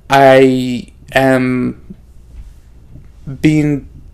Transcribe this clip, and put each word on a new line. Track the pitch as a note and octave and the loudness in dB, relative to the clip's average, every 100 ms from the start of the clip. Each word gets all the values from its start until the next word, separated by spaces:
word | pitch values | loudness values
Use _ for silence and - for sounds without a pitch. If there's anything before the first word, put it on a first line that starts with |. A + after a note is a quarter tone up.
| - | -2
I | C#3 C3+ C3 C3+ C3 B2+ A#2+ - - - | 2 4 6 4 0 -4 -8 -12 -20 -6
am | C3 C3+ C3 B2+ B2+ B2 - - - - - - - - - - - - - - - - C3+ | -2 0 0 -2 -4 -6 -10 -20 -20 -20 -20 -20 -20 -20 -20 -20 -20 -20 -20 -20 -20 -20 -4
being, | D#3 D3+ D3 C#3+ - - - | -2 0 -2 -4 -8 -20 -20